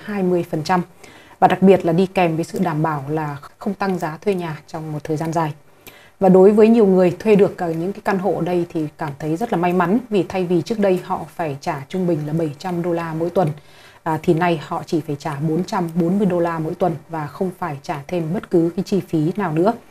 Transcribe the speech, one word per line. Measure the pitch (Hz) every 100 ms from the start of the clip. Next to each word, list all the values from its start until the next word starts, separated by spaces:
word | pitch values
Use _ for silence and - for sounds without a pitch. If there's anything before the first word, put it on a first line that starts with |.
hai | - 208
mươi | 185 180 170
phần | 160
trăm. | 151 185 170 - - - - -
Và | 185
đặc | 185
biệt | 190 185 170
là |
đi | 165 185
kèm | 190 175 160
với |
sự | 165 190
đảm | 175 151
bảo | 160 151 135
là | 156 151 139 - -
không | 214
tăng | 190 196 180
giá | 165 156
thuê | 208
nhà | 185 170 151 -
trong | 165 156
một | 151
thời | - 156
gian | 160
dài. | 165 156 - - _ - - - -
Và | 190
đối | 185 190
với | 214 214
nhiều | 233 196
người | 185 180 175
thuê | 220 202
được, | 202 202
à, | 175
những | 165 175
cái | 202
căn | - 202
hộ | 190
ở | 165
đây | 170 180 170
thì | 170 151 -
cảm | 156 139
thấy | 156 165
rất | 233
là | 170
may | 180
mắn, | 180 170 226 254
vì | 208 160
thay | 190
vì | 175 175
trước | - 220
đây | 202 180
họ | 180 185 165 -
phải | 160 139
trả | - 147 139
trung | 185 180
bình | 156 151
là |
bảy | 160 160 139
trăm | 185 175
đô | 175
la | 170 165
mỗi | 160 170
tuần, | 190 165 151 - - - -
à, | 165 156
thì | 180
nay | 160 175 165 -
họ | 170 -
chỉ | 165 147
phải | 143
trả | 165 139 160
bốn | 160
trăm | 185 202 165
bốn | 165 170 196
mươi | 208
đô | 175
la | 170 165
mỗi | 156
tuần | 180 180 156 -
và | 160 147
không | - 190 180
phải | 170 139
trả | - 151 139
thêm | 180 156
bất | 202 -
cứ | 175 170 180
cái | 175
chi | 196 -
phí | 160 151 190
nào | 185
nữa, | 156 190 233 -